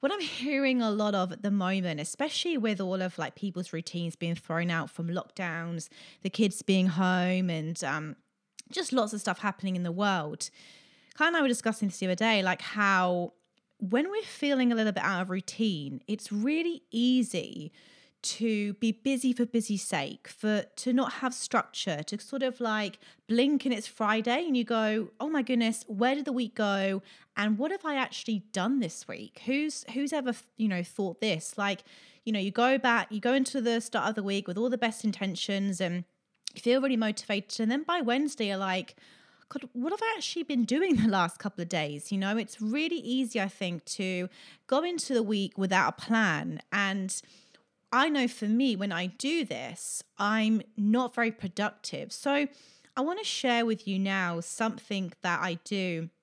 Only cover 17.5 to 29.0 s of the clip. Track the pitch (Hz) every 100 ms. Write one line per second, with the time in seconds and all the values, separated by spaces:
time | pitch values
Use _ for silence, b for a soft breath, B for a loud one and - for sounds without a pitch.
17.5 | - 151 b b b b b - - 226
18.5 | 214 208 196 226 220 - 269 254 240 240
19.5 | 233 214 202 - 170 139 - - - 214
20.5 | 208 - - - 247 247 - 262 247 -
21.5 | 240 - - - 151 156 208 - 269 254
22.5 | 254 233 214 208 - B B _ 233 277
23.5 | 285 269 233 - - 214 220 226 247 349
24.5 | 254 226 226 220 214 208 - 277 311 240
25.5 | 247 226 226 - 202 240 277 294 254 233
26.5 | - 214 196 196 196 B B B - 208
27.5 | 214 294 381 320 285 254 - - 214 -
28.5 | 196 190 269 196 -